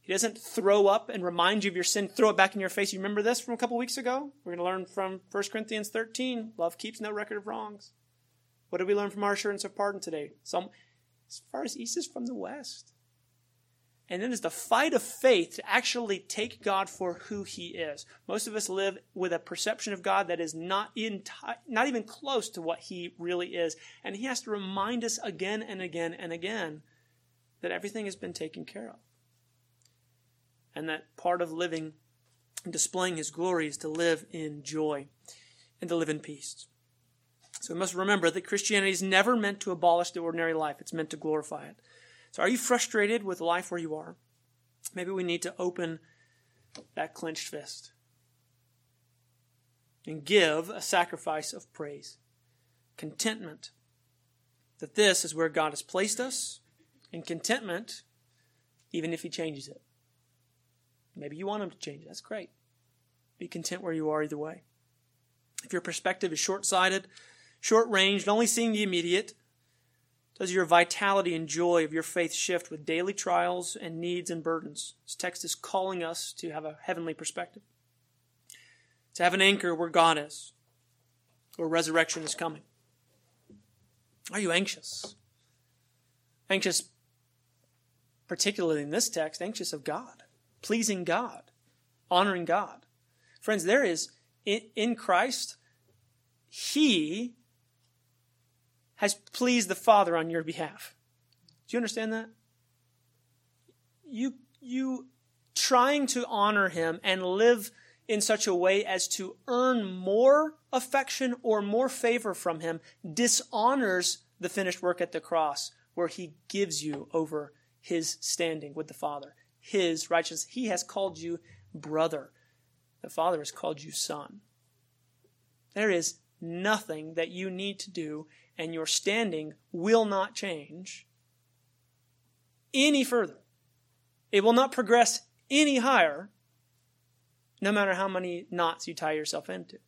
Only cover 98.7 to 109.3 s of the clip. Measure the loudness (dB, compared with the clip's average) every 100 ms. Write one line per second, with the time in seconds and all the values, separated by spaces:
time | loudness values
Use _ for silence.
98.7 | _ _ 0 0 0 -8 0 2 4 2
99.7 | 2 6 8 6 2 0 -4 -4 -6 -6
100.7 | -8 -20 _ _ _ _ _ _ _ -4
101.7 | -2 -2 -4 -4 -4 -8 _ _ _ _
102.7 | _ _ _ _ _ _ _ _ _ _
103.7 | _ _ _ -12 -2 -2 -4 _ _ -6
104.7 | -2 -2 -4 -8 _ _ _ _ -2 6
105.7 | 6 6 4 2 -2 -2 4 4 6 4
106.7 | 2 -2 0 0 0 0 6 6 6 0
107.7 | -14 -20 _ -4 -2 2 2 2 4 4
108.7 | 4 2 -2 -2 -4 -6